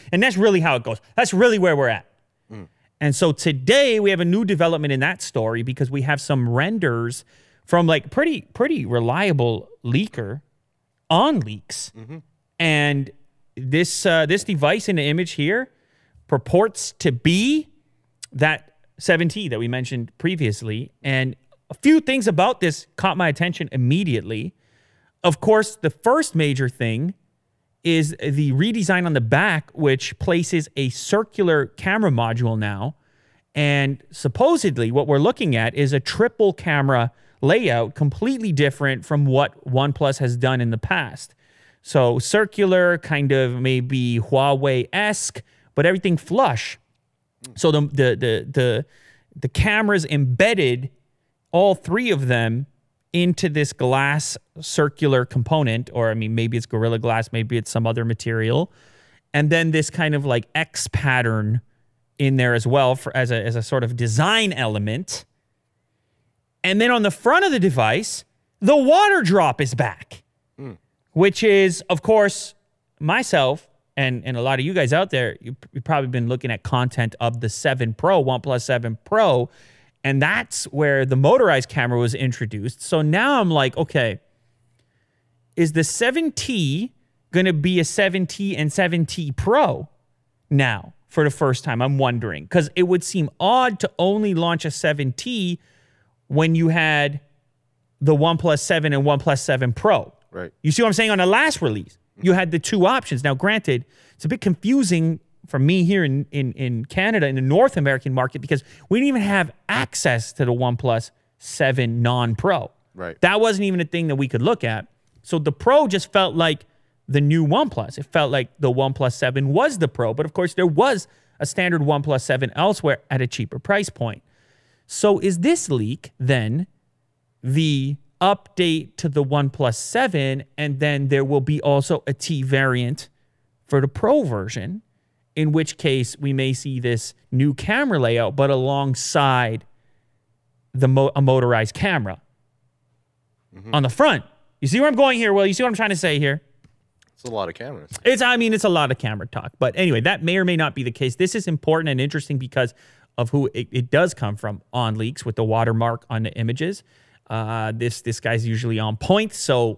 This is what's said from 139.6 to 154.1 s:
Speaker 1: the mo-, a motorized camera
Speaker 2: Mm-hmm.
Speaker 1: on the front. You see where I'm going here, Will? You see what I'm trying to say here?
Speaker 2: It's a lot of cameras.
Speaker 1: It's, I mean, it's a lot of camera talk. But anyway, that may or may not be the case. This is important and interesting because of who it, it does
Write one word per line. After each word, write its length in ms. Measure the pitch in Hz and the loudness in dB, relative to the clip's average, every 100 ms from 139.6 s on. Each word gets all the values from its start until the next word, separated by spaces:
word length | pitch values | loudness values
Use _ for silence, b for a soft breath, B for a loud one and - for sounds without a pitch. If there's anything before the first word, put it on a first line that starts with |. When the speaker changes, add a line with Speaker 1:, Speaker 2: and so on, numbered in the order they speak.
| - _ _ _ _ _ _ _ _ _ _ | -12 _ _ _ _ _ _ _ _ _ _
Speaker 1:
the 160 | 131 131 | 0 4
mo-, 220 | 131 139 143 | 4 2 2
a 60 | |
motorized 520 | 135 131 120 117 107 | 2 4 2 2 0
camera 460 | - 196 160 98 - _ _ _ _ _ _ _ _ _ _ _ _ _ 92 | 0 0 0 -4 -10 _ _ _ _ _ _ _ _ _ _ _ _ _ -20
Speaker 2:
Mm-hmm. 180 | 107 | -4
Speaker 1:
on 100 | 147 | -2
the 60 | 131 | 0
front. 360 | - 302 151 - _ _ - | 2 2 2 -6 _ _ -6
You 80 | 135 | -2
see 120 | 214 | 2
where 80 | 294 | 2
I'm 60 | 240 | 4
going 220 | 269 240 | 4 4
here, 140 | 220 | 2
Will? 140 | 196 196 | 4 2
You 80 | |
see 100 | 185 | 2
what 60 | 247 | -2
I'm 60 | 208 | 0
trying 160 | 214 | -2
to 40 | 175 | 0
say 240 | 175 147 | 0 0
here? 220 | 143 147 _ _ _ _ _ _ _ | 0 -2 _ _ _ _ _ _ _
Speaker 2:
It's 100 | _ | _
a 80 | 123 | -10
lot 160 | 110 90 | -6 -6
of 80 | - | -8
cameras. 360 | 127 117 147 - | -14 -14 -16 -2
Speaker 1:
It's, 180 | 240 247 | 0 2
I 160 | 247 247 | 2 2
mean, 160 | 226 | 0
it's 120 | 214 208 | 0 2
a 40 | |
lot 220 | 170 139 | 2 0
of 60 | - | -2
camera 300 | 110 104 - | -4 -8 -10
talk. 260 | - - - | -12 -12 -2
But 180 | 127 160 | -2 0
anyway, 240 | 185 113 | 0 2
that 220 | 156 208 | 0 0
may 140 | 165 190 | 0 0
or 60 | 180 | 0
may 120 | 165 | 0
not 180 | 151 135 | -2 -2
be 80 | |
the 80 | 123 | -8
case. 240 | - 131 120 | -4 -4 0
This 200 | 185 226 | -2 -2
is 120 | 180 | -4
important 400 | 156 - 160 156 | -2 0 0 0
and 120 | 127 | -2
interesting 360 | 143 151 - 135 | -2 -4 -6 -6
because 360 | 131 135 123 _ b b b - | -4 -2 -2 _ b b b -6
of 120 | 117 | -2
who 200 | 143 135 | 0 -2
it, 160 | - - | -4 -6
it 200 | 127 123 | -4 0
does 220 | 143 180 | 2 2